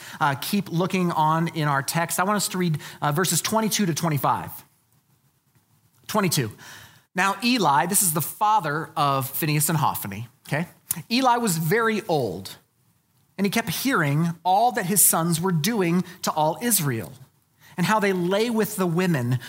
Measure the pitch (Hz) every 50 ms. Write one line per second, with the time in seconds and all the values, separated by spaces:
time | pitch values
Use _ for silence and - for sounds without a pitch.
0 | - - - - 160 147 135 131 - - - 202 - - 165 165 185 180 - 185
1 | 180 175 - - 156 156 160 160 170 165 - 165 147 147 143 135 127 - - 165
2 | 170 160 - - 180 196 208 202 - - - 180 180 175 156 147 - - - -
3 | 147 147 147 175 190 - 185 160 - - 214 220 220 208 220 - 208 170 151 -
4 | 170 165 151 135 - 143 117 95 80 - - - - _ _ _ _ _ _ _
5 | _ _ _ _ _ _ _ _ _ _ _ _ _ _ _ _ _ _ _ _
6 | _ - - 214 196 175 - 151 120 104 - - - - - - - - - -
7 | _ _ - 185 185 196 196 190 247 233 247 247 185 147 139 147 165 175 202 190
8 | 208 170 151 170 - - - - 214 208 220 220 165 151 143 151 156 - - 170
9 | 147 143 139 135 131 131 - - 170 156 147 151 147 - 160 147 131 107 87 -
10 | - 101 98 101 120 - _ _ _ - 139 147 175 - - _ _ - - 170
11 | 151 - 233 254 269 247 240 240 233 214 170 160 165 151 196 233 226 220 214 208
12 | - - 170 147 123 101 82 92 95 - - - _ _ _ _ _ _ _ _
13 | _ _ _ _ _ _ _ - 196 196 - 226 226 226 160 - - 262 269 196
14 | 160 143 139 151 170 170 170 - - 180 185 202 233 247 208 240 196 165 208 -
15 | - - - 175 160 175 170 160 170 190 180 156 143 208 247 214 185 165 170 185
16 | 175 - - - - - - 156 151 156 175 - 240 240 214 - 156 143 120 113
17 | - - - - - _ _ _ _ _ _ _ _ - - - 170 175 220 220
18 | 202 196 190 180 175 175 196 202 226 247 233 220 208 - - 190 185 180 160 175
19 | 185 185 165 135 120 120 127 123 -